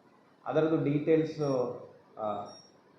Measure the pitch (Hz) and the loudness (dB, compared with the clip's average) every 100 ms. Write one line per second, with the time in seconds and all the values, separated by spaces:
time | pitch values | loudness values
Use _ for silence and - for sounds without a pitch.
0 | _ _ _ _ - 147 160 160 139 147 | _ _ _ _ -2 2 2 2 2 0
1 | 160 156 156 151 143 131 120 - - - | 4 4 2 -2 0 0 -2 -6 -14 -20
2 | - - 107 101 101 - - _ _ | -20 -8 -6 -6 -8 -16 -20 _ _